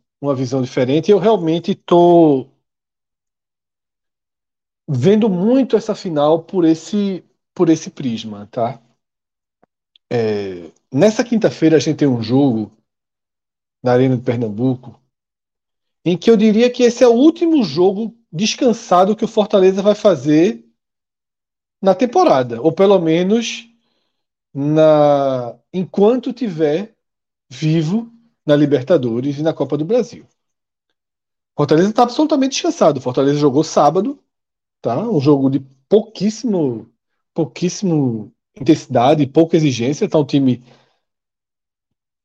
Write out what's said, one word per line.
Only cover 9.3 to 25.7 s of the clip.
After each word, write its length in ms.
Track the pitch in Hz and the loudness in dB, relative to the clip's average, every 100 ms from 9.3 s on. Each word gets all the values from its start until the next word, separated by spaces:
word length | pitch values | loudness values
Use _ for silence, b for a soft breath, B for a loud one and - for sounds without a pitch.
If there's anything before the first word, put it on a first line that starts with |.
| _ _ _ _ _ _ _ _ | _ _ _ _ _ _ _ _
É, 600 | 240 113 147 202 180 - _ _ | -4 -2 -4 -6 -12 -16 _ _
nessa 320 | 131 202 214 | 0 2 2
quinta-feira 520 | 233 220 170 - 160 156 | -2 0 -2 0 2 2
a 40 | |
gente 180 | 143 151 | 0 -2
tem 100 | 147 | 0
um 140 | 120 | -2
jogo 500 | 107 127 143 110 104 _ _ _ _ _ _ _ _ _ _ _ | -2 0 2 0 -6 _ _ _ _ _ _ _ _ _ _ _
na 80 | 123 | -2
Arena 220 | 123 131 127 | 0 2 0
de 80 | |
Pernambuco 760 | 120 120 117 104 131 123 - - _ _ _ _ _ _ _ _ _ _ 156 | -4 -4 -6 -4 -4 -4 -10 -20 _ _ _ _ _ _ _ _ _ _ -4
em 100 | 175 | -2
que 140 | - | 2
eu 80 | 226 | 4
diria 320 | 220 214 240 | 4 4 0
que 140 | 247 | 2
esse 200 | 240 233 | 0 4
é 40 | 254 | 2
o 60 | |
último 500 | 233 302 320 339 311 | 6 4 4 0 2
jogo 520 | 196 139 180 196 226 - _ | 0 0 0 0 -8 -12 _
descansado 840 | 156 214 - 269 220 - 175 190 214 | -6 -6 -2 -2 -2 0 2 2 0
que 100 | 220 | -4
o 20 | |
Fortaleza 540 | - 202 208 190 190 | -2 0 2 2 2
vai 140 | 196 208 | 0 2
fazer 680 | 208 160 135 151 180 233 _ _ _ _ _ _ _ _ _ _ _ _ | 0 0 0 2 2 -2 _ _ _ _ _ _ _ _ _ _ _ _
na 140 | 196 185 | -2 0
temporada, 680 | 240 339 349 139 123 117 | 0 2 4 2 0 -2
ou 100 | 143 | -2
pelo 280 | 156 196 190 | 2 4 4
menos 680 | 165 160 185 226 226 - - _ _ _ _ _ _ _ _ | 2 0 2 0 -2 -12 -18 _ _ _ _ _ _ _ _
na, 1040 | 135 143 156 156 151 147 143 139 131 120 - _ | -6 -2 2 4 4 4 2 0 -4 -6 -14 _